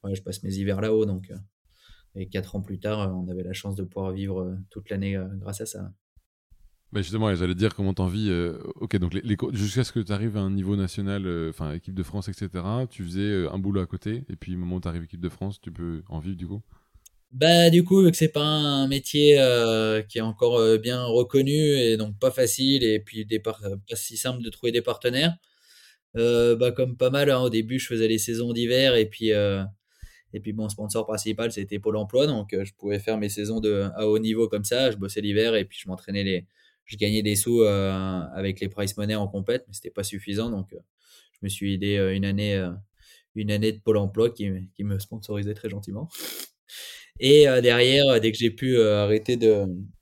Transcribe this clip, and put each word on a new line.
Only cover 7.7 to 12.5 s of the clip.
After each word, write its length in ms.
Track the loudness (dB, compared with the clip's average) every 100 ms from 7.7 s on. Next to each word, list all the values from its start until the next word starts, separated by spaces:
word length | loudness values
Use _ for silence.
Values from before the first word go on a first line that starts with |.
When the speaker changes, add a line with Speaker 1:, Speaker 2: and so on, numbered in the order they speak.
| 0
Speaker 2:
comment 180 | -4
t'en 140 | 0 -2
vis, 200 | 0 0
euh, 300 | 0 -2 -6 -12 -10
ok, 160 | -4 -2
donc 180 | 0
les, 60 | -4
les 160 | -2 -2
co-, 180 | -2
jusqu'à 300 | -4 -2 -2
ce 80 | -2
que 80 | -4
t'arrives 360 | -4 -4 -4 -2
à 40 |
un 100 | -2
niveau 240 | -2 -2
national, 500 | -2 -2 -4 -6 -4
euh, 260 | -4 -4 -6
enfin, 220 | -6 -8
équipe 220 | -8 -8
de 80 | -8
France, 260 | -6 -6 -10
et 40 |
cetera, 560 | -8 -8